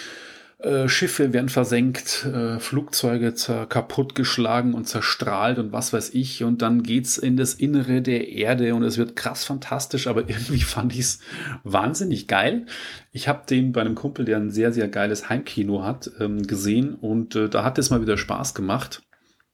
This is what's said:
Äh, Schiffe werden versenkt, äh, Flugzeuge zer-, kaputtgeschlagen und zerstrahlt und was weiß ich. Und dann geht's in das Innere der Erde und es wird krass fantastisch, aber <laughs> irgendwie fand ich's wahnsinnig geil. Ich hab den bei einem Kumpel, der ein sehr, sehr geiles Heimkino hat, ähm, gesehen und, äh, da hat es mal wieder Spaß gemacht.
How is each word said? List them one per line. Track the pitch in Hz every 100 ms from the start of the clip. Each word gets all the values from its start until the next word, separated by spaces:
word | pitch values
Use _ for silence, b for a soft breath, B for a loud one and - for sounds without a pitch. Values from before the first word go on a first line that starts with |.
| B B B B B -
Äh, | 160 139 131
Schiffe | - 180 - 135
werden | 120 131
versenkt, | 131 120 120 127 127 - - 139
äh, | 123 117 113
Flugzeuge | - 131 147 - 120 120 117
zer-, | 117 - 113 110
kaputtgeschlagen | 120 - - 135 - 127 - 113 120 123
und | 117 -
zerstrahlt | 110 - - - 98 113 123
und | 107
was | 117 -
weiß | 110 -
ich. | 127 131 -
Und | 117 117
dann | 117 120
geht's | 113 123 127 -
in | 131 127
das | 123
Innere | - 139 143 123 127
der | 127 120 -
Erde | - 107 127 117 117
und |
es | 117 110
wird | 117 -
krass | - - -
fantastisch, | 139 - 135 - 135 127
aber | 117
<laughs> | -
irgendwie | 107 123 135
fand | - 113 123
ich's | 123 127 - B B B B
wahnsinnig | 104 95 117 160 190 110 -
geil. | 98 123 233 B B B B B
Ich | 127 -
hab | 143 -
den | 127 131
bei | 120
einem | 113 113
Kumpel, | 143 139 110
der | 107
ein | 104
sehr, | 104 117
sehr | 117 104
geiles | 104 104 104 -
Heimkino | 120 - - 101 101
hat, | 98 131 - -
ähm, | 107 104 98
gesehen | 101 101 113 143
und, | 147 110 113 110 110
äh, | 107
da | 104
hat | 120 139
es | 131
mal | 120
wieder | 110 101
Spaß | - 98 135
gemacht. | - 95 120 - - _ b b b _